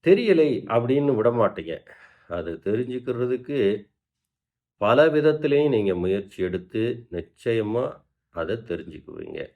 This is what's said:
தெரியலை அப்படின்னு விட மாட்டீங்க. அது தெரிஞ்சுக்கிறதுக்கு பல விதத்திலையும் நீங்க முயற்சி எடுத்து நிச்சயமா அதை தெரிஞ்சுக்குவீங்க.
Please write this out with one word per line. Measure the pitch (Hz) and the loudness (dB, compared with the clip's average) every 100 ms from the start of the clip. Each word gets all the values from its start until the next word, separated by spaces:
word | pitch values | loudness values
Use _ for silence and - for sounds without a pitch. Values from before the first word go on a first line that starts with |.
தெரியலை | 165 214 226 170 151 107 - 117 | 6 4 6 4 4 0 0 0
அப்படின்னு | 120 139 143 117 | 2 2 2 2
விட | 113 117 | 2 2
மாட்டீங்க. | 101 - 80 80 - - - _ _ 85 | 0 -2 -10 -12 -14 -20 -20 _ _ -8
அது | 82 82 98 | -8 -8 -4
தெரிஞ்சுக்கிறதுக்கு | 107 123 123 127 120 123 123 123 143 98 104 - _ _ _ _ _ _ _ _ _ | -4 -4 -8 -6 -4 -4 -4 -4 -2 0 -2 -8 _ _ _ _ _ _ _ _ _
பல | 104 120 156 151 | 2 6 6 4
விதத்திலையும் | 151 151 151 143 147 117 | 2 2 2 2 4 2
நீங்க | 101 | 0
முயற்சி | 87 92 98 98 - | 0 0 -2 -4 -6
எடுத்து | 92 90 - 110 117 120 - 87 | -4 -4 -6 -4 -4 -6 -8 -10
நிச்சயமா | - _ 123 113 107 117 131 - _ _ _ | -10 _ -2 -2 0 -2 -4 -8 _ _ _
அதை | 85 82 113 - | -8 -6 -6 -6
தெரிஞ்சுக்குவீங்க. | 85 - 78 - 78 78 78 - | -10 -10 -16 -16 -14 -12 -12 -14